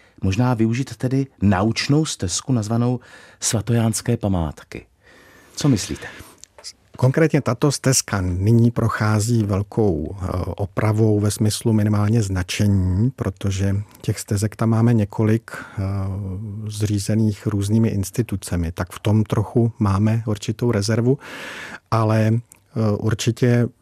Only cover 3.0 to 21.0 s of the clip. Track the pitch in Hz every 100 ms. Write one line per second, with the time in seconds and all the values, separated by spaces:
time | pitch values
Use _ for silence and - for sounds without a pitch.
3 | - - - - - 113 101 117 113 107
4 | - 117 104 92 78 - - 57 - _
5 | _ - - - - - 147 113 - 69
6 | - - - - - - - - _ -
7 | 127 147 160 147 123 123 151 - 135 127
8 | - 101 92 90 101 117 117 117 113 -
9 | 107 107 110 117 104 98 101 - 107 78
10 | 78 98 90 - 92 - 101 - 107 107
11 | 110 104 104 - 107 - 117 110 104 104
12 | 104 117 98 92 90 - 104 98 92 90
13 | 123 - 98 - 98 98 98 98 104 -
14 | - 104 - 104 104 - 113 110 117 117
15 | 101 - 110 113 - - - - 95 98
16 | 95 95 95 92 110 101 107 104 104 104
17 | 101 107 107 101 110 101 101 113 113 101
18 | 95 - 113 95 - 87 82 - 90 -
19 | - 107 107 110 101 120 117 - 104 98
20 | 110 113 113 104 - 107 120 107 101 110